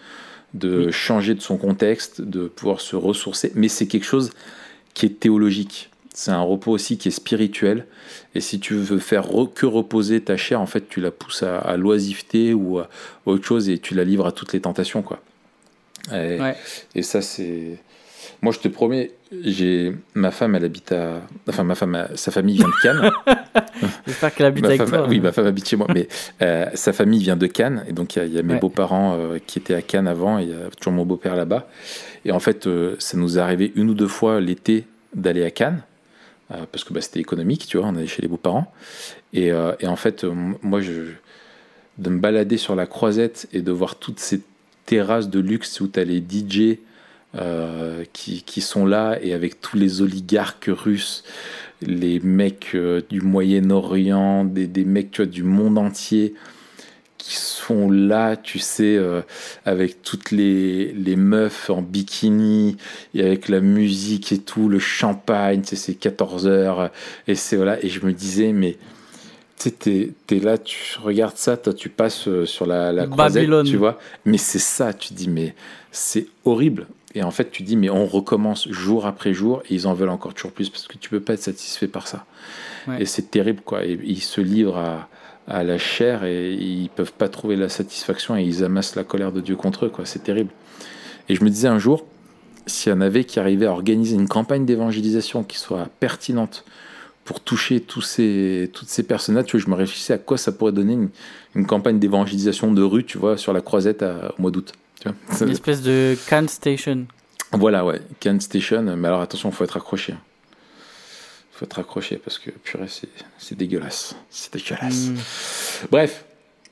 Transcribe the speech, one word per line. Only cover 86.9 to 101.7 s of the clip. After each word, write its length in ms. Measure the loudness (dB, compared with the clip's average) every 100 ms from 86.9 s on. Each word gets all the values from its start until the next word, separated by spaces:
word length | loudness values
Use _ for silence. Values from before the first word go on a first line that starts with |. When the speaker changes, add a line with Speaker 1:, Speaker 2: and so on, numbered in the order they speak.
| -4 -6
Speaker 1:
pas 140 | -2 -4
trouver 280 | -2 -2 0
la 140 | 0
satisfaction, 680 | -4 -8 -8 -6 -6 -2 0
et 60 |
ils 200 | 0 0
amassent 320 | 0 0 -2 -6
la 80 |
colère 280 | -8 -6 -6
de 100 | -4
Dieu 140 | -4 -4
contre 300 | -2 -2 -4
eux, 40 |
quoi. 160 | -6 -10
C'est 160 | -8
terrible. 300 | -4 -2 -2 -6 -20 -20 -20 -18 -20 -10 -2
Et 60 |
je 100 | 4
me 60 | 4
disais 200 | 4 4
un 100 | 4
jour, 260 | 4 2 0 -20 -20 _ -20 -20 -10
s'il 240 | -4 0
y 40 | 2
en 60 |
avait 220 | 4 2
qui 160 | 0 0
arrivaient 260 | 2 4 2
à 60 |
organiser 420 | 2 2 2 4
une 140 | 2 2
campagne 380 | 0 0 0 2
d'évangélisation 800 | 0 0 0 0 0 -2 -4
qui 140 | -6 -8
soit 300 | -6 -6 -6 -4
pertinente 640 | -4 -4 -4 -2 -2 -6 -20 -20 -20 -20 -20 _
pour 160 | -12 -10
toucher 400 | -4 -2 2 0
tous 200 | -2 -8
ces, 680 | -6 2 2 4 2 0 -2
toutes 160 | -6 -10
ces 140 | -4
personnes-là, 400 | -2 -2 0 0
tu 140 | 2 0
vois, 80 | 2
je 60 |
me 40 | 0
réfléchissais 380 | 0 -2 -2
à 40 | -2
quoi 180 | 0 -2
ça 140 | -2
pourrait 200 | 0 2
donner 200 | 2 2
une, 160 | 2 0 -4 -20 -20 -8 -2
une 100 |
campagne 320 | 2